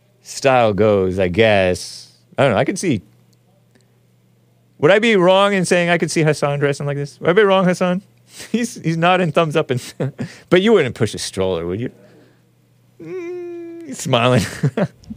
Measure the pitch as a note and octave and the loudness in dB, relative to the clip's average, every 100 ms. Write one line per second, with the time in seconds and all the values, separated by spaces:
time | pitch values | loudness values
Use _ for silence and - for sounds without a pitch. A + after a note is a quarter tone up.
0 | _ _ - - C3+ B2+ A2+ G2 A2 G2+ | _ _ -18 -2 2 4 4 4 2 4
1 | F#2+ F#2 F#2 F2+ A2 G2+ F#2 F2 - - | 2 0 0 2 4 4 2 -2 -8 -18
2 | - _ _ - C3+ G2+ - G3+ F#3 A2 | -20 _ _ 0 2 2 -2 -4 -4 -4
3 | - _ _ _ _ _ _ _ _ _ | -6 _ _ _ _ _ _ _ _ _
4 | _ _ _ _ _ _ _ _ D3+ G#3 | _ _ _ _ _ _ _ _ 2 4
5 | A3+ G3+ F3 F#3+ G3+ G3 E3+ F3+ E3+ E3+ | 4 4 4 4 4 2 0 0 2 0
6 | E3+ E3+ D#3 D3 C#3+ C#3+ C#3+ C#3 C#3+ C#3 | 0 0 0 0 -2 0 -2 -2 -6 -6
7 | C#3 - D#3+ F#3 G3+ F#3+ F#3 F3 F3+ F3+ | -8 -4 0 2 4 4 2 0 -2 -4
8 | - _ _ - - A3 A#3 G3+ D#3+ E3 | -8 _ _ -20 -8 -4 -4 -6 -6 0
9 | F3 F#3 F3 F3 E3 D#3 D3+ A#2+ - - | 2 2 2 0 0 -2 -2 -4 -6 -8
10 | C#3 - - - _ F#3 G#3 G3+ B2+ - | -8 -6 -12 -12 _ 2 4 4 2 -2
11 | A2 F2+ - G2 F#2+ E2+ E2+ G2+ B2 - | -4 -4 -8 -4 -2 -2 -4 -6 -8 -12
12 | - - _ _ _ _ _ _ _ _ | -20 -20 _ _ _ _ _ _ _ _
13 | E4 F#4 E4+ F4+ F4 E4+ E4+ E4+ D#4+ B3+ | -14 -12 -12 -12 -12 -14 -16 -16 -14 -10
14 | - B2 B2 B2 - - C#3 - F#3+ _ | -2 0 2 0 -2 -4 -6 -4 -6 _
15 | - | -20